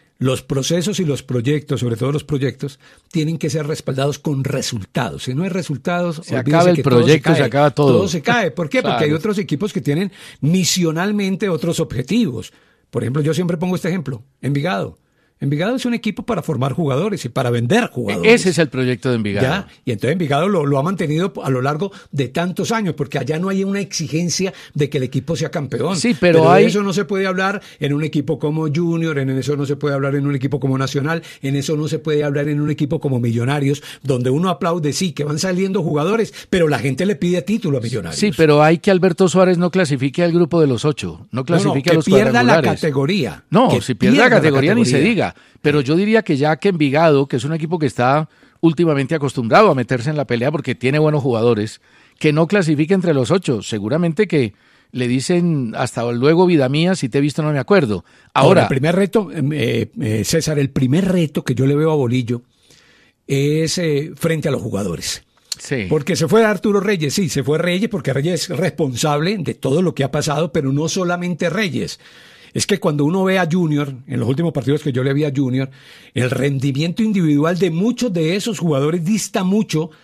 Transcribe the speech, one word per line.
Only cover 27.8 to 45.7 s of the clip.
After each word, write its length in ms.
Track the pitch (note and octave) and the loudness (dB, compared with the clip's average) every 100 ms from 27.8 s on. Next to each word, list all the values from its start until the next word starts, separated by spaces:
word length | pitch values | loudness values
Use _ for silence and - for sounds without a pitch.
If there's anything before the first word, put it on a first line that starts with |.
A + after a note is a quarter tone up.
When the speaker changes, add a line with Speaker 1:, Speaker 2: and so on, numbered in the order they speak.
| C#3+ | -2
Speaker 1:
un 100 | C#3+ | -2
equipo 360 | D#3 D3 C#3+ C#3+ | -2 -2 -2 -2
como 280 | D3+ D#3 D#3+ | -2 -2 -2
Junior, 460 | D3 E3+ E3 E3 C#3+ | 0 0 0 -2 -2
en 100 | C3 | -2
eso 260 | C3 B2+ | -2 -2
no 120 | C#3+ C#3+ | -2 -2
se 80 | |
puede 180 | C#3+ D3 | -2 -2
hablar 220 | C#3 C#3 | -2 -2
en 100 | C#3+ | 0
un 80 | C#3 | 0
equipo 240 | C#3+ C3+ C#3 | -2 -2 -2
como 160 | C3+ | 0
Nacional, 460 | C3 C3+ C#3+ C#3+ E3 - - | 0 -2 -2 -2 -4 -8 -8
en 120 | C#3 | -4
eso 220 | C#3 C#3 D3+ | -2 -2 -2
no 100 | D3+ | -2
se 120 | D#3 | -4
puede 240 | D#3+ D3 | -2 0
hablar 240 | D3 C#3+ D3+ | 0 -2 -2
en 100 | D3 | 0
un 120 | D3+ | -2
equipo 280 | C#3+ C#3 D#3+ | -2 -2 -2
como 200 | D3 B2 | -2 0
Millonarios, 640 | A#2+ A#2 A#2+ D3 C#3 C#3+ - - | 0 0 0 0 0 -2 -6 -8
donde 300 | C3 B2+ B2 | -2 0 0
uno 180 | C#3+ F#3 | 0 0
aplaude, 420 | F3 F3 F3 D3 | -2 -2 -2 -2
sí, 200 | C3+ F#3 | -2 -4
que 120 | C#3 | -4
van 140 | D3 D3+ | -4 -2
saliendo 460 | F#3+ F3+ F#3+ G3 | -2 -2 0 -2
jugadores, 500 | D#3 D3 E3 A3+ G3 - - | 0 0 0 0 -2 -8 -2
pero 180 | F#3 D#3 | 2 2
la 120 | C3 | 2
gente 260 | C3+ C3 | 0 0
le 100 | F#3+ | -2
pide 280 | - F3 F3+ | 0 0 0
título 340 | F3 A3 E3 C3 | -2 -2 -2 -2
a 40 | |
Millonarios. 380 | A2+ A2+ E2+ - | -2 -6 -6 -2
Speaker 2:
Sí, 120 | G#3 | 0
pero 280 | E3 D#3 D3 | 4 6 6
hay 160 | D3+ E3 | 6 4
que 100 | G3+ | 2
Alberto 380 | F#3+ F#3 E3 F#3 | 4 2 2 2
Suárez 300 | F#3 F#3 F3 | 4 4 4
no 100 | F3+ | 2
clasifique 540 | F#3+ D#3 C3+ C3+ D3 | 0 0 0 -2 0
al 80 | F3 | 2
grupo 280 | E3+ E3 E3+ | 2 2 4
de 60 | |
los 180 | D3 A#2 | 2 2
ocho, 260 | D3+ - F2 | -2 -2 -6
no 160 | E2 - | -10 -10
Speaker 1:
No, 80 | B2 | -6
no, 40 | |
Speaker 2:
clasifique 360 | B2+ F3+ G3+ C#3 | 0 2 2 0
Speaker 1:
que 80 | E3+ | 2
Speaker 2:
a 20 | |
los 120 | E3 | 2
Speaker 1:
pierda 200 | F#3+ G3+ | 6 4
la 60 | A3 A#3+ A#3+ | 6 4 4
Speaker 2:
cuadrangulares. 280 | E3+ E3 D3 | 4 2 0
Speaker 1:
categoría. 600 | E3 C3+ C#3 G3+ A2 - - | -2 0 0 -2 -4 -8 -2
Speaker 2:
No, 180 | F#3+ C4 | 2 4
Speaker 1:
Que 120 | B2 | 2
Speaker 2:
si 120 | A#2+ | -2
pierde 240 | B2 - C#4 | 0 4 6
la 60 | |
Speaker 1:
pierda 120 | B3 | 6
la 60 | A3 | 6
Speaker 2:
categoría, 320 | D3+ C3+ D3 | 4 4 2
ni 100 | A#3 | 2
se 80 | F3+ | 2
Speaker 1:
categoría. 160 | C3+ G3 | 2 2
Speaker 2:
diga. 180 | G3 G2 - _ _ | 2 -2 -6 _ _
Pero 200 | D3 | 0